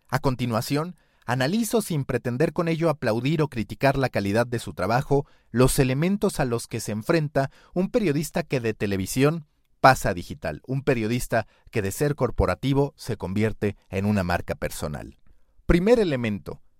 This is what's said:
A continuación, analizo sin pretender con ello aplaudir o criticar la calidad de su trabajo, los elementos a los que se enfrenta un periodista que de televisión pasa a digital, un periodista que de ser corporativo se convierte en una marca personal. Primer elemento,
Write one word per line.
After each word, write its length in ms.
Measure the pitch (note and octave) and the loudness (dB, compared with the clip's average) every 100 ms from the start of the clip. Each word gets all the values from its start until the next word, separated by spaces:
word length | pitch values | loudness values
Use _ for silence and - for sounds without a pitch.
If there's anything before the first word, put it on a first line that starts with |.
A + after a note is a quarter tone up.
| _ | _
A 120 | B2+ | -2
continuación, 760 | C#3 A#2+ A#2+ A2 - C#3 E3+ - _ _ - | 0 0 -2 -2 0 -4 -4 -10 _ _ -4
analizo 560 | A#2+ C3 G#3+ A3 A#3 | 0 0 0 0 0
sin 220 | - D#3 | 0 -2
pretender 500 | C3 B2 B2 B2 D#3+ | -2 -2 -2 0 0
con 140 | E3+ E3+ | 0 -2
ello 200 | D#3+ E3 | 0 0
aplaudir 540 | D3 B2 A2 C3 D#3+ | 0 0 0 0 0
o 60 | D3 | 0
criticar 500 | A#2 G2+ - C3+ C3+ | -2 -6 0 2 2
la 100 | B2+ | 0
calidad 380 | A2 G2 G#2 A#2+ | 0 0 2 0
de 140 | A#2 | -2
su 120 | - | -6
trabajo, 540 | E2 F#2 A#2+ - C#3 - _ _ | -4 0 0 2 0 0 _ _
los 280 | A2+ B2+ - | 4 4 4
elementos 640 | C3 C3 F3 G3+ G3+ - | 2 2 0 0 -2 -2
a 60 | C3 | -2
los 200 | A#2 - | -2 -4
que 140 | A2+ | -8
se 120 | - | -6
enfrenta 580 | G#2+ A2 E3 D3 C#3 C3+ - _ | -6 0 0 0 -2 -2 -8 _
un 160 | F3 G3 | -4 -2
periodista 540 | B3 G3 C#3+ D#3+ F#3 | 0 0 0 -2 -6
que 160 | E3+ C3+ | -2 -2
de 120 | A#2 | -2
televisión 720 | G#2+ G#2 F#2+ F#2+ B2+ C#3 E3 - _ _ _ | -2 -2 -2 -2 2 2 2 -10 _ _ _
pasa 280 | C3+ C3 A#2+ | 6 6 2
a 60 | |
digital, 480 | F2 - F2 E2 D2+ - | -4 -6 -8 -8 -8 -6
un 160 | C3+ | -2
periodista 640 | C#3 B2 G#2+ A#2+ - A#2 - _ - | 0 0 0 -2 0 -2 -2 _ -6
que 120 | A2+ | -4
de 100 | G2 | -4
ser 220 | - D3 | -2 -2
corporativo 800 | C#3+ A#2+ - F#2 F#2 C3 C#3 C#3+ - | 0 -2 0 0 0 0 0 0 -4
se 200 | - A2 | -10 -8
convierte 600 | F2 G2 G#2+ - G#2 - _ | -4 0 -2 0 -4 -4 _
en 160 | F#2+ G2+ | -4 0
una 180 | G#2 | 0
marca 300 | F2 F2 - | 0 -2 -4
personal. 640 | C#2+ D#2 - D2 C#2+ A1 - - - _ - - | -8 -8 -6 -8 -8 -12 -18 -20 -20 _ -16 0
Primer 340 | E3+ G3 A#3+ | 2 4 4
elemento, 640 | F#3 C3 A2+ G2 - - - _ | 4 0 -2 -4 -8 -14 -16 _